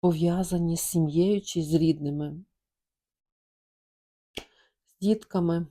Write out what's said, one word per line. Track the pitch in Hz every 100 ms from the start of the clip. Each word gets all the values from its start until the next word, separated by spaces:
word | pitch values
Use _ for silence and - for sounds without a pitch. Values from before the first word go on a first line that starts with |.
пов'язані | 180 165 170 175 185 175 170 165
з |
сім'єю | - 175 156 151 185 202
чи | 202 175
з | 151
рідними, | 160 160 147 143 147 147 151 190 _ _ _ _ _ _ _ _ _ _ _ _ _ _ _ _ _ _ - - _ _ _ _
з | _
дітками. | 196 214 - 190 170 170 170